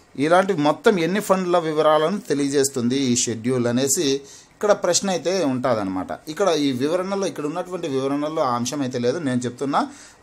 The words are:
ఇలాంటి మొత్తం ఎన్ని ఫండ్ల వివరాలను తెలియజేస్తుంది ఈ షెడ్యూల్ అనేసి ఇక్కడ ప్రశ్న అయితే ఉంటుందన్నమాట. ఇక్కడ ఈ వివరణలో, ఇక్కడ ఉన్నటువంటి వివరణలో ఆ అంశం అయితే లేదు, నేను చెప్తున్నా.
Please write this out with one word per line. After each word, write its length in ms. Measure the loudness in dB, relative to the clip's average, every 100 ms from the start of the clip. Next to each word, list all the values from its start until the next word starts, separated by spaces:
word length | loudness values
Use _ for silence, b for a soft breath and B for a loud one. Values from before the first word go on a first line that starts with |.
| B -4
ఇలాంటి 340 | 4 4 4
మొత్తం 460 | 2 0 2 2 2
ఎన్ని 200 | 0 -2
ఫండ్ల 380 | 0 0 2 0
వివరాలను 640 | 2 2 4 4 2 -2
తెలియజేస్తుంది 800 | -2 -2 2 2 0 0 0 0
ఈ 180 | 2 2
షెడ్యూల్ 520 | 0 -2 -2 0 2
అనేసి 540 | 0 0 0 0 -2 B B B
ఇక్కడ 180 | _ 2
ప్రశ్న 380 | 2 2 0 0
అయితే 340 | -2 0 0
ఉంటుందన్నమాట. 640 | 0 0 0 0 -2 -6 -6 -10 -10
ఇక్కడ 200 | -2 0
ఈ 220 | 2 0
వివరణలో, 560 | 0 0 0 -2 -2 -4
ఇక్కడ 180 | -4 -6
ఉన్నటువంటి 420 | -6 -8 -6 -4
వివరణలో 540 | -2 -2 -2 -2 -2
ఆ 140 | 0 0
అంశం 260 | -2 -4
అయితే 180 | -4 -2
లేదు, 180 | -2 -2
నేను 240 | -2 -2 -4
చెప్తున్నా. 420 | -4 -2 -2 -2 B B B